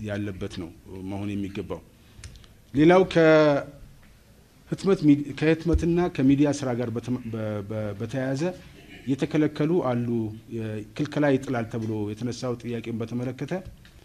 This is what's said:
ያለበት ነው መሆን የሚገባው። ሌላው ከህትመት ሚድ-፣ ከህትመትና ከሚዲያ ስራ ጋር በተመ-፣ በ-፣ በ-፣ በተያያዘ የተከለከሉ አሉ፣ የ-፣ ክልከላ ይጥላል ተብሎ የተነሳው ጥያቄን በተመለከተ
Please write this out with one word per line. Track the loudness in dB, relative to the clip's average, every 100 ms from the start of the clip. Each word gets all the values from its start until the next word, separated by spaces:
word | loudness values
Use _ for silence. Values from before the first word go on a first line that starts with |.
ያለበት | -8 -6 -6 -6 -8 -8
ነው | -12 -12 -18 -14
መሆን | -10 -8 -6
የሚገባው። | -6 -6 -8 -8 -10 -12 _ -20 -20 -20 -20 -20 -20 -6
ሌላው | 4 6 8 6
ከህትመት | 4 6 8 6 4 -2 -16 -20 -20 -20 -20 _ -20 _ _ -10 -4 0 4
ሚድ-፣ | 6 6 4
ከህትመትና | -2 2 2 2 2 2 2 0
ከሚዲያ | 2 4 6 4
ስራ | 2 -2
ጋር | -2 -2
በተመ-፣ | -4 -4 -6
በ-፣ | -6 -6 -4 -6
በ-፣ | -6 -6 -6
በተያያዘ | -6 -6 -4 -4 -2 -4 -6 -16 -20 -20 -14 -4
የተከለከሉ | -2 0 2 2 2 0 2
አሉ፣ | 2 0 0 -2 -2 -8 -12
የ-፣ | -8 -6 -8 -10
ክልከላ | -6 -4 0 2
ይጥላል | 2 0 -4 -4
ተብሎ | -6 -4 -4 -4
የተነሳው | -6 -8 -6 -6 -6
ጥያቄን | -6 -8 -6 -6
በተመለከተ | -6 -6 -6 -8 -6 -8 -8 -20 -20 -20